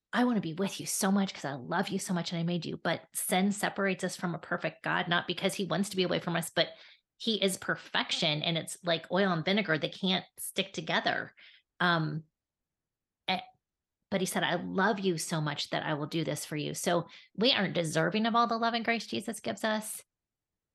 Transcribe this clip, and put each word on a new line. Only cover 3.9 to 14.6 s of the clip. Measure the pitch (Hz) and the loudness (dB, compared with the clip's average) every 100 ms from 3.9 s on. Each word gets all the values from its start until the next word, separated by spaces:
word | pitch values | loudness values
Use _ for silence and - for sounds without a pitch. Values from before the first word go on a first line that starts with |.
| 185 | 0
us | 185 | -4
from | - 180 | -2 -4
a | 165 | -4
perfect | - 175 160 - | -4 -4 -2 -4
God, | - 170 170 | -2 0 2
not | 175 - | 2 0
because | 175 196 | 0 0
he | 185 | 0
wants | 185 160 202 | -2 0 0
to | 185 | 0
be | |
away | 180 170 | 2 2
from | 175 170 | 0 -2
us, | 165 | 0
but | - 160 - - - _ _ | 0 0 -4 -20 -20 _ _
he | - 214 | -4 0
is | 196 180 | 0 0
perfection, | - 160 - - - - 170 151 | -2 -4 -2 -2 0 0 2 2
and | 170 165 | 0 -2
it's | - - | -4 -6
like | 175 165 - | 0 0 2
oil | 180 196 | 2 4
and | 170 | 2
vinegar. | 156 202 190 156 | 2 2 2 0
They | 156 | 0
can't | - 190 185 - - | -2 0 0 -2 -12
stick | - - 185 | -6 -4 -4
together. | - 160 180 208 - - - - - _ - | -6 -2 0 0 -2 -4 -12 -20 -20 _ 0
Um, | 175 165 156 156 - _ _ _ _ _ _ _ _ _ - | 4 4 2 -2 -8 _ _ _ _ _ _ _ _ _ -4
eh, | 185 - _ _ _ _ _ _ | -4 -4 _ _ _ _ _ _
but | 196 | -2
he | 185 | 0
said, | 196 | 2
"I | 156 | 2
love | 170 | 0